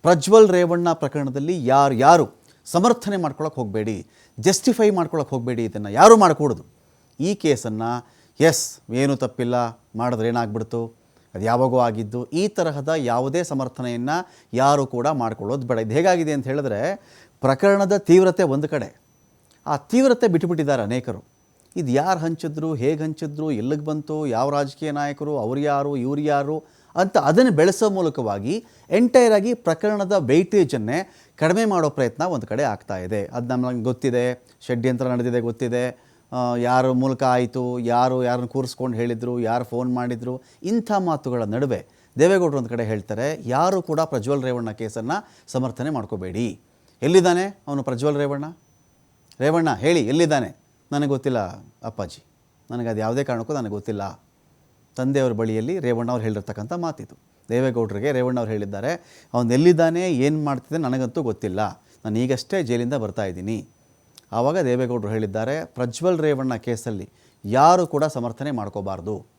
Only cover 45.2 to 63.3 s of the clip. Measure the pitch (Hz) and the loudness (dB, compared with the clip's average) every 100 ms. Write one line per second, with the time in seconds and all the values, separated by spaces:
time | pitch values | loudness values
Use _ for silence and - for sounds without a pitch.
45.2 | - _ - 131 127 113 139 143 104 101 | -8 _ -8 -4 -4 -6 -6 -6 -6 -8
46.2 | 92 92 120 - _ _ _ _ 135 185 | -6 -4 -6 -6 _ _ _ _ 4 6
47.2 | 175 175 196 196 - 143 135 120 147 143 | 6 2 -2 -8 -8 -6 -4 -2 -2 0
48.2 | 143 139 151 175 _ _ _ _ _ _ | -2 -4 -8 -14 _ _ _ _ _ _
49.2 | _ - 139 165 160 101 139 170 110 151 | _ -2 0 2 0 0 2 2 2 2
50.2 | 165 147 104 - _ _ _ 143 143 135 | 2 2 -2 -10 _ _ _ -4 -2 -2
51.2 | 139 123 92 104 - _ 110 - 95 - | -2 -2 -4 -10 -20 _ -14 -10 -10 -12
52.2 | _ _ _ _ _ 120 117 107 110 123 | _ _ _ _ _ -8 -4 -2 -2 -2
53.2 | 139 120 110 147 110 104 101 104 98 - | -4 -6 -4 -6 -6 -8 -6 -8 -8 -14
54.2 | _ _ _ _ _ _ _ - 131 139 | _ _ _ _ _ _ _ -6 -2 0
55.2 | 127 110 113 110 117 185 127 117 120 123 | 0 0 -2 -2 -4 -4 -2 -2 -2 -4
56.2 | 110 104 98 104 110 175 170 - - - | -4 -6 -8 -12 -8 -6 -6 -8 -18 -20
57.2 | _ _ - 120 131 117 110 101 135 131 | _ _ -4 -2 0 -2 -4 -2 -2 0
58.2 | 127 127 110 107 101 101 120 170 - - | -2 -2 -4 -4 -6 -6 -6 -8 -12 -20
59.2 | _ 120 117 127 170 165 165 170 185 135 | _ -2 2 4 6 6 4 2 -2 0
60.2 | 139 156 147 135 - 160 139 131 127 165 | 0 0 -2 -6 -6 -4 -2 -2 -2 -4
61.2 | 127 101 107 92 104 - _ _ 113 110 | -4 -4 -6 -4 -4 -6 _ _ -4 -2
62.2 | 127 131 - 196 127 120 120 139 107 101 | 0 -2 -2 -4 -2 -2 -2 -4 -6 -6
63.2 | 98 | -6